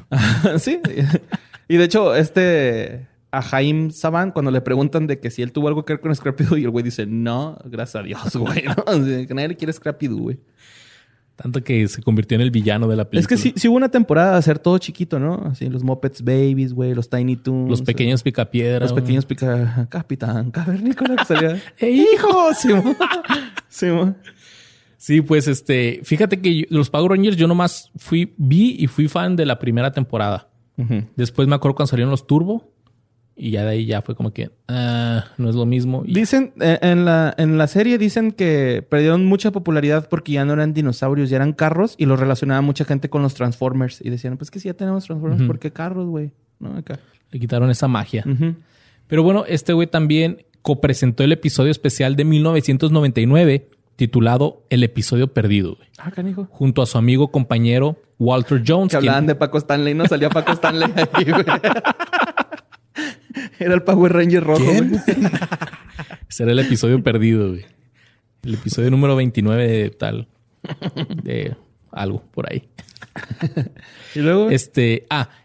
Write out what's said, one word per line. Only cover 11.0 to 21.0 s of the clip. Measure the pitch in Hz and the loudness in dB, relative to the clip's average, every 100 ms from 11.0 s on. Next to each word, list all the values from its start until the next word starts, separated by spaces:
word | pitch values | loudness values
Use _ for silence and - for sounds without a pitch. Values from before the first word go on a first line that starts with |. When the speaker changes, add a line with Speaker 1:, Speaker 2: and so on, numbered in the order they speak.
| _ _ _ - | _ _ _ -14
Speaker 2:
Tanto | 127 127 | -8 -6
que | 117 117 104 | -2 0 0
se | - | -2
convirtió | 110 110 104 113 | 0 0 2 0
en | |
el | 123 | 2
villano | 117 104 104 113 | 0 0 0 0
de | |
la | 107 104 | 0 -2
película. | - | -2
Speaker 1:
Es | - | 0
que | 240 | 0
sí, | 240 - | 0 2
sí | 233 | 2
hubo | 247 | 4
una | 262 | 2
temporada | 254 - 151 185 | 2 2 4 4
de | 180 | 4
hacer | 156 151 | 4 2
todo | 175 180 | 2 0
chiquito, | - - 175 147 | 0 -8 -4 -2
¿no? | 147 180 156 | -2 -4 -6
Así, | 131 127 | -6 -6
los | 127 | -4
Muppets | 127 131 135 - | -2 -2 -4 -4
Babies, | 120 131 135 135 131 | 0 2 2 2 -2
güey, | 123 127 | -2 -2
los | 120 120 | -2 -2
Tiny | 123 127 | -2 0
Toons, | 120 127 131 127 | -2 -2 -2 0
Speaker 2:
Los | 123 | 0
pequeños | 127 120 120 127 | -2 -2 0 0
Speaker 1:
eh, | |
Speaker 2:
Picapiedra, | 135 - 110 120 120 123 | 0 -2 -2 -2 0 0
Speaker 1:
los | 123 | 0
Speaker 2:
güey. | 123 | 0
Speaker 1:
pequeños | 127 131 135 | 0 0 -2
pica-, | 127 131 120 120 120 120 | -4 -2 0 0 -2 -4
Capitán | 170 - 135 113 110 117 | -6 -8 -6 -4 -4 -4
Cavernícola, | 165 170 190 233 - | -6 -4 -2 -2 -2